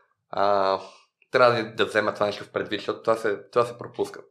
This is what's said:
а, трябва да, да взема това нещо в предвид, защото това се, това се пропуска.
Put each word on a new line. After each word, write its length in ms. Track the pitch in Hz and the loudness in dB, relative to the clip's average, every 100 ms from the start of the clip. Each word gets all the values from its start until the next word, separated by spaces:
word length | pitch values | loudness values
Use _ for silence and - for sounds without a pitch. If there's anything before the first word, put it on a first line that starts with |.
| _ _ _ | _ _ _
а, 500 | - 101 101 95 95 - - _ _ _ | -2 2 2 2 -2 -6 -20 _ _ _
трябва 220 | 127 123 | 4 4
да, 220 | 117 110 107 | 4 -2 -2
да 100 | 98 | 0
взема 280 | 107 104 | 2 0
това 120 | - 104 | 0 -2
нещо 180 | 104 | -2
в 80 | - | -6
предвид, 280 | 98 - 101 | -6 -4 -6
защото 220 | - 104 | -6 -4
това 140 | - 110 | 0 0
се, 340 | 110 98 - | 0 -4 -2
това 160 | 123 117 | 0 0
се 120 | - | -4
пропуска. 440 | - - 98 - - | -12 -6 -6 -6 -20